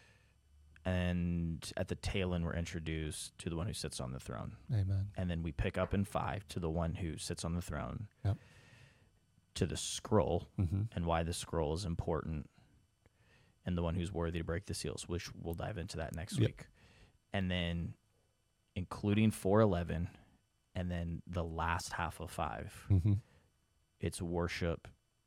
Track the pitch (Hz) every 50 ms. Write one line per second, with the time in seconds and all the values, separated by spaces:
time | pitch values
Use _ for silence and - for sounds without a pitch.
0 | - - - _ _ _ _ _ _ _ - - - - - - - 92 92 90
1 | 90 90 87 87 87 87 87 85 85 82 82 - - - - - 92 - 87 -
2 | - - - 101 92 90 90 87 85 82 - 85 85 - - 87 80 78 80 80
3 | 78 76 78 - - - - - - 90 82 80 87 110 - - - 76 - -
4 | 65 62 65 65 - - 60 53 - - - - - - - 104 98 95 98 95
5 | 98 101 - - 92 90 85 82 82 85 76 - - 98 - 92 92 - - 98
6 | 98 - - - - - 69 - - - - 95 85 80 80 85 85 85 80 -
7 | 98 82 73 - - - 87 - - 85 85 87 82 - 82 71 65 62 65 -
8 | 104 - - _ - 98 98 - - - - - - - - - - - - -
9 | - - _ _ _ _ _ _ _ _ _ - 104 78 65 - - - - -
10 | - - 110 104 82 - 82 87 - - - - 98 80 98 98 107 113 - 90
11 | 85 82 82 82 85 82 85 - - - - 82 80 73 78 85 101 85 85 -
12 | - - 85 76 - - 80 76 - - - - - - - - _ _ _ _
13 | _ _ _ _ _ _ - - - _ _ _ _ 90 90 87 85 85 82 87
14 | 85 82 - 82 85 82 82 85 80 82 82 85 - - 95 - - 78 - -
15 | - - 85 85 - - - - 87 85 82 82 - - 104 87 82 - - 82
16 | 80 - - - 85 - - 143 110 - - - - - - - - - - -
17 | - - _ _ _ _ - 98 95 92 90 90 85 85 85 85 82 - 110 -
18 | _ _ _ _ _ _ _ _ _ _ _ _ _ _ _ 98 90 - - -
19 | - 104 104 107 110 110 - - - 95 98 107 110 104 90 85 87 82 82 82
20 | 87 - - - - - _ _ _ _ _ _ _ _ - 92 90 90 90 87
21 | 85 85 85 - - - 90 90 82 82 82 82 82 85 85 85 - - - -
22 | 87 78 - - 80 78 - - 80 71 55 53 80 101 - - - - 101 95
23 | 82 104 101 101 - _ - - _ _ _ _ _ _ _ _ _ _ _ _
24 | - 85 - - 95 85 85 87 85 85 - - 90 85 82 - - - - _
25 | _ _ _ _ _